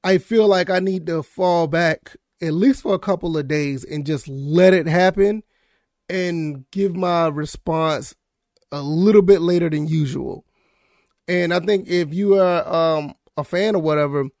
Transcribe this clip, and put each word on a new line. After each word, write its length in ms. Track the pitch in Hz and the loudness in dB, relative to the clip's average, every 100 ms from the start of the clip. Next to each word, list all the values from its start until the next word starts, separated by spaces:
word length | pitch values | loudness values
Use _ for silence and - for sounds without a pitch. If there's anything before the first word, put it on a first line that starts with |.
I 160 | 185 190 | 2 0
feel 300 | - 226 214 | 2 2 4
like 220 | 185 180 | 2 0
I 100 | 185 | -2
need 260 | 190 185 160 | -2 -4 -4
to 160 | 165 | -6
fall 440 | - - 180 170 160 | -6 -2 0 2 0
back 500 | 165 170 160 - - _ _ | 0 0 -2 -10 -20 _ _
at 120 | 165 | -4
least 300 | 160 247 262 | 2 2 2
for 120 | - | -2
a 40 | 185 | -2
couple 380 | - 175 175 156 | -2 -4 -2 -4
of 120 | 135 | -2
days 360 | 151 143 135 | -2 -2 -6
and 220 | - 151 143 | -8 -8 -6
just 220 | 151 - | -6 -6
let 460 | 135 139 165 185 | -10 0 4 6
it 120 | 185 160 | 4 2
happen 560 | 170 185 196 202 214 _ _ _ _ _ _ - | 2 2 2 0 0 _ _ _ _ _ _ -8
and 560 | 185 180 170 151 139 131 | -6 -4 -4 -6 -8 -10
give 260 | 196 196 175 | -2 -2 -2
my 320 | 180 170 165 | -2 0 0
response 880 | 147 151 - - 160 160 143 - - _ _ _ _ _ | -2 -8 -8 -4 -2 0 -2 -6 -20 _ _ _ _ _
a 100 | 143 | -10
little 400 | 143 160 196 208 | -4 2 6 6
bit 180 | 185 190 | 6 4
later 280 | 170 175 170 | 4 0 0
than 180 | 151 151 | -2 -2
usual. 580 | 160 143 139 131 - _ _ _ _ _ _ _ _ - | -2 -2 -6 -10 -12 _ _ _ _ _ _ _ _ -4
And 260 | 180 175 | -2 0
I 80 | 180 | -2
think 280 | 180 196 - | 0 -2 0
if 260 | 175 156 | -2 -2
you 260 | 170 202 196 | -2 2 4
are, 260 | 185 170 - | 4 0 0
um, 480 | 165 165 156 147 - _ - | 0 2 0 -4 -14 _ -10
a 80 | |
fan 320 | 143 175 214 196 | -4 -2 0 0
or 60 | |
whatever 460 | 156 151 147 143 135 _ | 0 0 0 -2 -6 _